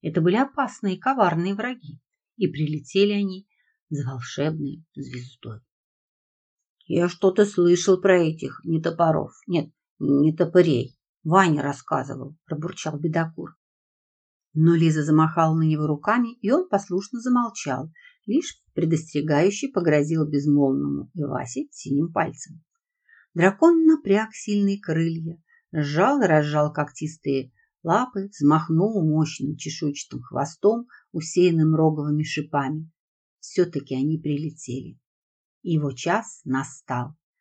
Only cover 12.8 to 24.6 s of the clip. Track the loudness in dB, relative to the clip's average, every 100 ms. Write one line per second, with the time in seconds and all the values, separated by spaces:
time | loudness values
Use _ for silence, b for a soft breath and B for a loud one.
12.8 | -8 -6 -4 -2 -4 -8 -14 -16 _ _
13.8 | _ _ _ _ _ _ _ 2 4 6
14.8 | 4 2 2 4 4 2 2 2 2 0
15.8 | -2 -2 0 0 0 -4 0 0 0 -2
16.8 | -2 -6 -4 -8 0 0 0 -6 -6 -6
17.8 | -8 b b b -4 -2 -2 -10 _ -2
18.8 | 0 0 -2 -6 0 2 2 0 -4 -2
19.8 | 2 2 2 0 0 0 2 4 4 2
20.8 | -2 -4 -8 -8 -6 -6 -8 -10 -10 -12
21.8 | -4 -2 -2 -2 -4 -6 -18 -20 _ _
22.8 | _ _ b b b 2 2 6 6 8
23.8 | 6 4 4 0 0 -8 -4 0